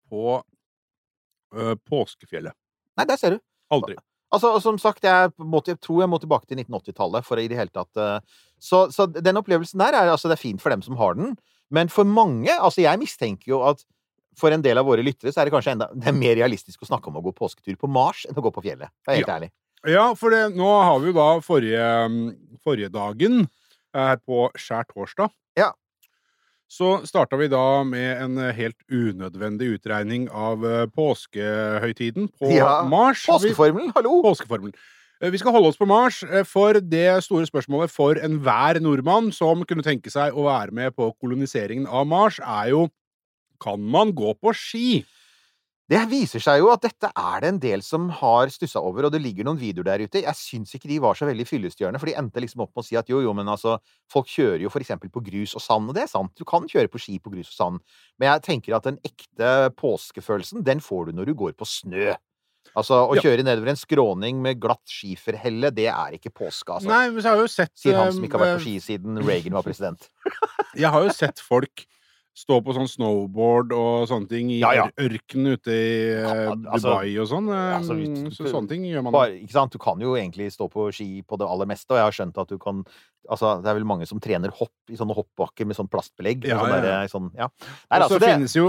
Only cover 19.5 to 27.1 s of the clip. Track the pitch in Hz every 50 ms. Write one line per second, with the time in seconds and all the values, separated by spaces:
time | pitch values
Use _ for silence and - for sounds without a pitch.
19.5 | _ _ _ _ _ _ - 156 165 196 220 247 226 - 220 226 220 220 220 214
20.5 | 180 180 180 196 208 202 185 175 151 131 143 180 180 160 147 151 165 170 156 -
21.5 | 175 139 117 110 113 113 117 117 117 117 113 113 117 117 113 117 101 - _ _
22.5 | 113 - - 160 139 107 101 95 90 107 101 104 107 113 170 226 247 240 180 -
23.5 | _ _ _ _ _ _ _ _ - 139 135 131 131 117 _ - 127 120 120 123
24.5 | - - - - 117 113 117 - - 101 98 - - - 202 214 _ _ _ _
25.5 | - 165 214 170 - _ _ _ _ _ _ _ _ _ _ _ _ _ _ _
26.5 | _ _ _ _ - - 180 185 190 190 - 156